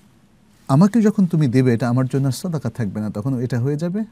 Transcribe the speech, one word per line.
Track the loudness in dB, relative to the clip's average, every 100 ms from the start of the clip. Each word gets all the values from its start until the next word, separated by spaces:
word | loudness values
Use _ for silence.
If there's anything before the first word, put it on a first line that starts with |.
| _ _ _ _ _ _ 0
আমাকে | 4 4 4
যখন | 2 2 0
তুমি | 2 2
দেবে | 4 2
এটা | 2 0
আমার | 0 0
জন্য | 0 -2
সাদাকা | -4 -6 -6 -8
থাকবে | -6 -6 -6
না, | -8
তখন | -6 -6 -4
এটা | -4 -2
হয়ে | -2 -4
যাবে | -4 -6 -8